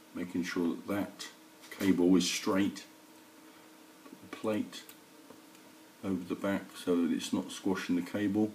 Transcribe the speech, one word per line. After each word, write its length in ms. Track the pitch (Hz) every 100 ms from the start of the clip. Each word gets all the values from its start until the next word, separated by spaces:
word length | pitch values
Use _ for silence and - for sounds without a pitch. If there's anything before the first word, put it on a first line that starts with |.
| -
making 300 | - 90 92
sure 240 | 85 95 85
that 180 | - -
that 420 | 101 92 - - - - - - -
cable 360 | 98 85 87
is 160 | 92 85
straight. 540 | - - 95 101 - - - - - - - - - - - - -
Put 260 | - - -
the 60 | -
plate 460 | 110 107 - - - - - - - - - - - - - -
over 220 | 101 90
the 100 | -
back 280 | 90 98 98 - -
so 140 | - 87
that 160 | 82
it's 180 | - -
not 220 | - -
squashing 420 | - 101 92 -
the 60 | 87
cable 500 | 87 104 104 104 107